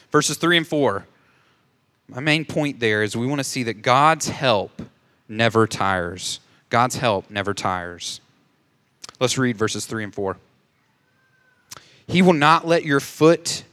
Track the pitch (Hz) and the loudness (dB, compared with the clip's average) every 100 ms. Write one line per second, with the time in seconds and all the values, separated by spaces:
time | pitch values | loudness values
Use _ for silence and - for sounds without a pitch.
0 | _ 151 143 147 165 170 156 156 131 98 | _ 0 0 -2 0 0 0 0 0 -2
1 | - _ _ _ _ _ _ _ _ _ | -8 _ _ _ _ _ _ _ _ _
2 | - 123 151 156 147 170 147 131 117 107 | -18 -6 0 0 0 -2 -2 0 0 2
3 | 107 110 123 143 131 135 117 104 120 127 | 0 -2 -4 -4 -4 -4 -6 -4 2 4
4 | 151 160 165 - 160 107 85 - - _ | 4 2 -2 -2 2 2 0 -10 -20 _
5 | _ _ - 110 113 110 110 - 98 92 | _ _ -10 0 2 4 2 0 -2 0
6 | 87 92 - - _ _ - 117 123 - | -4 -8 -10 -12 _ _ -4 0 0 0
7 | 123 98 - 104 98 98 104 90 87 87 | -2 -2 -4 -6 -4 -4 -4 -4 -8 -12
8 | - - _ _ _ _ _ _ _ _ | -12 -14 _ _ _ _ _ _ _ _
9 | - - 127 - 127 104 107 107 - 113 | -18 -4 -2 0 -2 0 -2 -4 -8 -8
10 | 104 92 98 90 _ _ _ _ _ _ | -8 -6 -6 -6 _ _ _ _ _ _
11 | _ _ _ _ _ _ - - _ _ | _ _ _ _ _ _ -20 -20 _ _
12 | - 139 185 160 147 165 165 165 156 139 | -2 4 4 6 6 4 4 0 2 0
13 | - - 156 165 - - - | 0 2 4 4 0 -10 -12